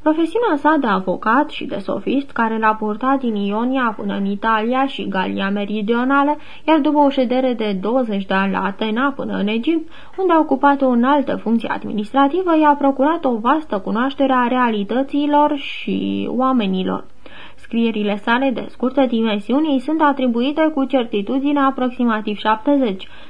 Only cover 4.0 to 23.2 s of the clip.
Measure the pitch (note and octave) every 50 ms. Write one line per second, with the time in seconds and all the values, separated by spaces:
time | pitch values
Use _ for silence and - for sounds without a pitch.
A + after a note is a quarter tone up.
4 | A3+ G3+ G3 G3+ G3 G3 G3+ G3+ - A3+ A3+ G#3+ G#3+ A#3 B3 C4 C4+ C#4 C4+ -
5 | G3 G3 F#3+ F#3+ F#3+ G3 G3 G3 G3 G3 G3+ G#3 G3+ G3+ G#3 G#3+ G#3 G3+ A#3 A#3
6 | B3 C4 C#4 C#4 C#4 C#4+ D4+ D4 - - - - - D4+ D#4 D#4+ C4+ D4+ C#4+ D4
7 | D4 C#4 C#4 C#4 B3+ A3+ B3 B3+ C4 B3+ B3 G#3+ A3 G#3+ G3+ F#3 F#3+ G#3 A#3 C4
8 | B3+ A3+ G#3 G3 G3 - G3 F#3+ G3 G3 F#3+ F#3+ F#3+ F#3+ G3 - A3 A3 G#3+ A3+
9 | C4 C#4+ C#4 - - A3 G3 F#3+ F#3+ G#3 A3 A3+ A#3 D#4 E4+ E4 D#4+ - - -
10 | - - - - F#4+ F4+ E4+ D#4+ D#4 D#4 C4+ C4 C#4+ C#4+ C#4+ C#4 C4+ C4 B3 A#3
11 | A#3 C4 D4 D4 C4 - G3 F#3+ F#3+ G#3+ A3+ A3+ - - - D4+ - G#3 - G#3
12 | G#3+ G3+ - C4+ C#4 C#4 C#4+ F4+ F#4+ F4 E4 D#4 D#4 D4 C#4+ C#4+ C#4 C#4 C4+ C4+
13 | C4 D4 E4 E4+ E4 C4 A#3+ G#3+ G#3+ B3 C#4+ D#4+ D4+ - A#3 G3 G3 G3 G3 A3
14 | B3 C#4 C#4 - - - C4 B3+ B3 A#3 B3+ B3+ B3 A#3+ A3 G#3 G3+ G3 A3 B3
15 | C#4 C#4 - C#4+ D4 D4 D4 D4 D4 D4 D4+ C#4 C#4+ - - - - - F#3+ F#3+
16 | G3 G3 G3 - G2 - - A#3 B3+ C4 C4 B3 G#3+ G3 F#3+ F#3 F#3 F#3+ F#3+ G3
17 | - - - - - - - - - - - - - - - A#3 A#3 A3+ A3 G#3+
18 | G#3 G3+ G3+ G#3 - - A#3 B3 C#4 C4+ A#3+ G#3 - - - - - B3+ C4 C#4+
19 | C4+ A#3+ A#3+ A3+ A3+ A3+ G#3 G#3 G3+ - A#3 C#4+ D#4 D#4+ C#4 C4 B3+ D4+ D#4 D#4+
20 | D#4 D4 C#4 C#4 B3+ B3+ A3+ A#3 A#3+ C#4 D4+ D#4 D#4 D#4 D#4 C4+ C4+ C4+ - C4+
21 | A#3+ A#3 - G3+ G3 G#3+ A#3+ C4+ C4 C#4+ D4 C#4+ C#4 C4+ C4 C4 B3 B3+ A#3+ -
22 | B3 A#3+ A3 G#3+ G#3 A3 G#3 G3+ - G#3+ G#3+ A3 - C#4+ C#4+ C#4 C4 A3+ F#3+ F#3
23 | - - - -